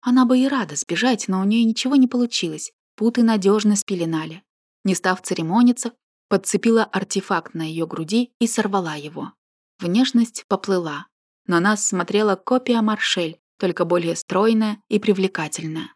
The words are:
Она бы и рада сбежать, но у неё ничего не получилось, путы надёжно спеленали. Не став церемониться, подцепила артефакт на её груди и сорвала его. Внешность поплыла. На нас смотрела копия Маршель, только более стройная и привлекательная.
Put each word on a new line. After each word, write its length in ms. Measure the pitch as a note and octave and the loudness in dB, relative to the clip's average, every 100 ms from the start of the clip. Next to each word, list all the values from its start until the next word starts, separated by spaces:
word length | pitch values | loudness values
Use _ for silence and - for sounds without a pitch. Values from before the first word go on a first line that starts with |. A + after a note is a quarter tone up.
Она 240 | - B3 B3 | 4 4 6
бы 140 | B3+ | 4
и 80 | C4+ | 2
рада 280 | C4+ F#3 - | 0 -4 -8
сбежать, 520 | - E3+ B3 B3+ - | -6 -2 0 0 0
но 140 | F#3+ | -2
у 20 | |
неё 240 | G3 A3+ A3+ | 2 2 2
ничего 280 | A3+ B3+ C#4 | 0 2 4
не 120 | B3+ | 4
получилось, 640 | B3 A#3+ - E3+ D#3 - _ _ - | 2 -2 -2 -6 -6 -12 _ _ -2
путы 280 | A3 A#3 | -2 2
надёжно 520 | A3+ A3 F#3+ G#3+ G#3 G3+ | 2 4 4 4 4 0
спеленали. 680 | - F#3 E3 D#3+ D#3+ E3 _ _ _ _ | -2 -4 -2 -4 -6 -14 _ _ _ _
Не 120 | G3 F3+ | -2 0
став 260 | F#3+ F3+ | 0 -2
церемониться, 720 | - F3 E3 G3+ B3 A#3+ A#3 _ _ _ _ | -4 -4 0 4 4 4 -4 _ _ _ _
подцепила 560 | G3 G3 G3+ A3+ A3+ G#3+ | -2 0 0 2 2 2
артефакт 680 | G3 F#3+ G3 F#3 F3+ - | -4 -4 -6 -4 -4 -4
на 100 | E3 | -8
её 220 | D#3+ D#3+ E3 | -6 -6 -6
груди 460 | E3 D#3+ A3 B3 _ | -6 -2 -2 -2 _
и 80 | A3+ | -2
сорвала 480 | - G#3 G3 E3+ D3+ | 0 -2 -2 -4 -8
его. 380 | D3 D#3 C#3 _ _ _ _ _ | -12 -12 -14 _ _ _ _ _
Внешность 680 | F3 F#3+ C4 A#3 A3+ - - | -2 0 2 2 0 -4 -4
поплыла. 600 | F#3+ - F#3+ E3 C#3+ - _ _ _ - | -4 0 -2 -2 -8 -12 _ _ _ -2
На 140 | E3+ | 0
нас 260 | F#3+ G#3+ - | 2 0 0
смотрела 500 | F#3+ E3+ G#3 G#3+ F#3+ | -2 -2 0 0 0
копия 460 | - B3+ B3+ A#3 | 0 -2 2 0
Маршель, 580 | A3 G#3+ - - E3 D#3+ _ _ | 2 -2 -2 -2 -4 -8 _ _
только 260 | F#3+ F3 | -4 -2
более 320 | E3+ F3 E3+ E3 | 0 0 0 -6
стройная 680 | - F#3+ A3 A3+ G#3+ G#3 _ | -4 0 2 2 0 -4 _
и 120 | G#3 | -2
привлекательная. 960 | G#3 F#3+ F#3+ F#3+ D#3 - D#3+ D#3+ D#3 | 2 2 0 -2 -8 -6 -8 -8 -10